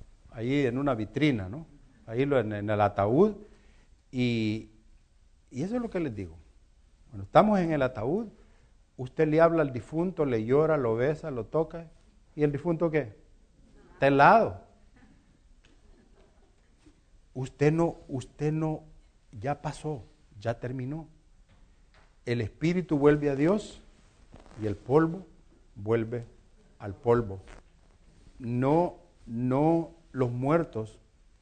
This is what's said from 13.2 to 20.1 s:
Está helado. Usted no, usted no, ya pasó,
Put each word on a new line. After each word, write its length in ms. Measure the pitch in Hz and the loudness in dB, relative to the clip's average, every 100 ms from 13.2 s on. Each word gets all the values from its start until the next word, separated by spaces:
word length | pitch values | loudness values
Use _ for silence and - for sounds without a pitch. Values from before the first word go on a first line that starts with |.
| - - _ _ - - - | -20 -20 _ _ -20 -20 -20
Está 120 | - 139 | 0 4
helado. 560 | 139 156 220 151 92 - _ _ - - - _ _ _ - _ _ - - _ - _ _ _ _ _ _ - _ _ - _ | 8 8 8 4 -4 -16 _ _ -20 -20 -20 _ _ _ -20 _ _ -20 -20 _ -20 _ _ _ _ _ _ -20 _ _ -20 _
Usted 400 | 127 135 - 147 | -10 -10 0 2
no, 240 | 165 170 - - | 4 0 -2 -10
usted 460 | 131 - - 151 | -10 -10 -6 -4
no, 320 | 156 156 156 - - - _ _ | -2 -4 -4 -10 -20 -20 _ _
ya 280 | 107 131 143 | -10 -8 -6
pasó, 440 | 151 - 151 135 - | -8 -8 -10 -10 -14